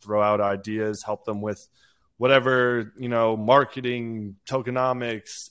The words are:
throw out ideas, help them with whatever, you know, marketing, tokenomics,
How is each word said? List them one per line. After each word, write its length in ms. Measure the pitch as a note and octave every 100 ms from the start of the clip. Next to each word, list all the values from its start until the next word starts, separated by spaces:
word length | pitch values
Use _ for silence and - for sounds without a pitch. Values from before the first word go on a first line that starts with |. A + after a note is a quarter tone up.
throw 200 | G#2 G#2
out 180 | G#2 G#2
ideas, 640 | G2+ G2 G2+ G#2+ G#2+ G#2
help 220 | - G#2 -
them 160 | G#2
with 200 | G#2 G2+ - _ _ _ _ -
whatever, 760 | B2 C3+ B2+ B2+ B2 A#2+ G#2+ -
you 120 | B2
know, 260 | A#2 A2+ A2
marketing, 1000 | G#2+ C3+ C3 - B2 B2 A#2 A2 G#2 G2 -
tokenomics, 840 | C3+ B2 B2+ B2+ B2 A#2+ A2 - - -